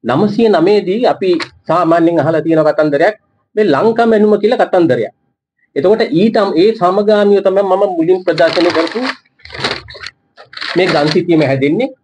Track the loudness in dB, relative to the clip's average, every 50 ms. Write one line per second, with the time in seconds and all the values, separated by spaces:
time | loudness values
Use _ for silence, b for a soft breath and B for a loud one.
0 | -2 -2 0 0 0 0 0 0 2 2 4 2 4 2 2 2 0 -2 -4 -2
1 | 0 -2 -2 -2 0 -2 -2 -2 -2 -10 _ _ _ -4 -2 -2 0 2 2 2
2 | 2 2 0 0 0 0 -2 -2 -2 -2 0 0 2 0 0 0 0 0 0 0
3 | 0 0 -2 _ _ _ _ _ _ _ _ -2 0 0 0 2 2 0 2 2
4 | 2 2 2 2 4 2 2 2 2 0 0 0 0 0 2 0 2 2 0 -2
5 | -2 -6 _ _ _ _ _ _ _ _ _ _ _ _ _ -2 0 0 2 2
6 | 0 -2 0 0 0 2 2 0 -2 0 0 2 2 2 2 0 -2 0 0 0
7 | 0 2 2 2 4 2 2 2 2 0 0 0 0 0 0 0 0 -2 -2 -2
8 | 0 0 0 0 0 -4 0 0 0 0 0 0 -2 -2 -2 -2 -4 -4 -4 -6
9 | -6 -8 -8 -10 _ _ _ _ _ -20 -16 -10 -8 -8 -8 -8 -14 -20 -20 -20
10 | -20 -20 _ _ _ _ _ _ -20 _ -18 -14 -12 -6 -2 -2 -2 0 0 0
11 | -2 0 -2 -2 0 0 0 0 2 0 0 -2 0 -2 -2 -2 -4 -6 -8 _